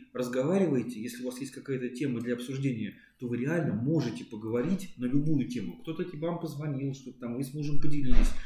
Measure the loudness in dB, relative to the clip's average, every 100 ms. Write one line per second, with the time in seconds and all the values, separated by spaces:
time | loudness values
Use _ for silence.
0 | -12 -8 -4 -2 0 0 0 0 -4 -8
1 | -10 -10 -10 -10 -12 -12 -10 -8 -8 -6
2 | -6 -4 -6 -6 -8 -6 -4 -4 -8 -12
3 | _ _ -8 -6 -4 -2 -2 -4 -2 -2
4 | -2 -6 -12 -12 -6 -4 -2 -4 -6 -8
5 | -2 0 2 0 -2 -6 -8 -10 -10 -8
6 | -8 -8 -6 -6 -8 -8 -8 -6 -6 -8
7 | -14 -12 -10 -8 -8 -6 4 8 8 8
8 | 10 10 10 6